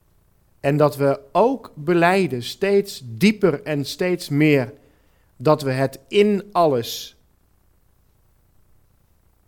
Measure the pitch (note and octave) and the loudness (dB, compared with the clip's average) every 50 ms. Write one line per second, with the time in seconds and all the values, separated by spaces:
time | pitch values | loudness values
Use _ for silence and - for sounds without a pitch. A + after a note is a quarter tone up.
0 | _ _ _ _ _ _ _ _ _ _ _ _ - C#3 D3 D3 D3+ D3 - C3 | _ _ _ _ _ _ _ _ _ _ _ _ -2 -2 2 2 2 2 2 0
1 | C#3+ C#3 C#3 - - - - F3 G#3+ B3+ C#4 - - - - D3+ D3 D3+ F3+ E3+ | 0 0 -2 -2 -6 -4 0 2 2 2 0 -2 -6 -14 -18 -10 -4 -2 0 2
2 | E3+ F3 F#3 G3 F#3+ - C3 B2 A2+ - - - F#3+ G3 G3+ G3+ G3 G3+ - - | 2 2 2 2 0 -2 -2 -6 -8 -10 -8 -4 -2 0 2 0 0 -2 -6 -16
3 | C3+ A#2+ A2+ A2 E3+ G#3+ G#3 G3+ - F3 C#3+ C#3 - - D3+ C#3+ C3+ - - - | -14 -14 -4 2 2 2 2 2 2 0 0 -2 -4 -4 -4 -4 -4 -6 -6 -4
4 | F3+ F3+ F3+ F3 - - C#3+ C#3+ D3+ D#3 D3 C3+ B2 A#2 - - _ _ _ _ | -4 -2 -2 -4 -4 -4 0 2 4 4 4 2 2 -2 -6 -16 _ _ _ _
5 | _ _ _ _ _ _ _ - B2+ D3+ D3+ D3 C#3 C3+ B2+ C3 C3+ C3 C3+ - | _ _ _ _ _ _ _ -4 0 2 2 2 0 -2 -2 -2 -2 -4 -4 -8
6 | - _ - G3+ G#3 G#3 G#3 F#3+ - - - F3 E3+ D#3 C3+ A#2+ A2+ - - - | -12 _ 0 2 2 2 2 0 -4 -4 -2 0 2 2 0 0 -4 -6 -10 -12
7 | - - - _ _ _ _ _ _ _ _ _ _ _ _ _ _ _ _ _ | -14 -16 -20 _ _ _ _ _ _ _ _ _ _ _ _ _ _ _ _ _
8 | _ _ _ _ _ _ _ _ _ _ _ _ _ _ _ _ _ _ _ _ | _ _ _ _ _ _ _ _ _ _ _ _ _ _ _ _ _ _ _ _
9 | _ _ _ _ _ _ _ _ _ | _ _ _ _ _ _ _ _ _